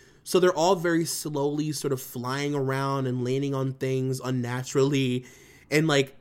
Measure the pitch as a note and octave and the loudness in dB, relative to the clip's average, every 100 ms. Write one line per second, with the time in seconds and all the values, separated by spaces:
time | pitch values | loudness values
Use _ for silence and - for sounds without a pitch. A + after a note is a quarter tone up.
0 | - _ - F#3 F3+ D3+ E3+ F#3+ F3 E3 | -20 _ 0 2 4 4 2 2 2 2
1 | E3 - D#3+ D3 C#3+ D3 D3+ C#3+ C#3+ C3 | 0 -4 -6 -2 -2 -2 -2 -2 -2 -4
2 | - B2 B2 C3+ D3 C#3+ C3 C3+ C3+ C#3 | -6 -8 -4 -2 -2 -2 0 0 0 0
3 | C3 B2 B2 C3+ C#3+ C3+ C3+ C3 C3 C3 | -2 -2 -2 0 0 -2 -2 -4 -2 0
4 | C3 C3 B2+ C3 A#2+ B2 B2+ C#3+ C3+ C#3+ | -2 -2 -2 -4 -2 -6 -2 2 2 2
5 | C3 B2 - - - - - D3 D#3+ C#3+ | 0 -2 -6 -18 -20 -20 -2 2 4 4
6 | C#3 - | 2 -4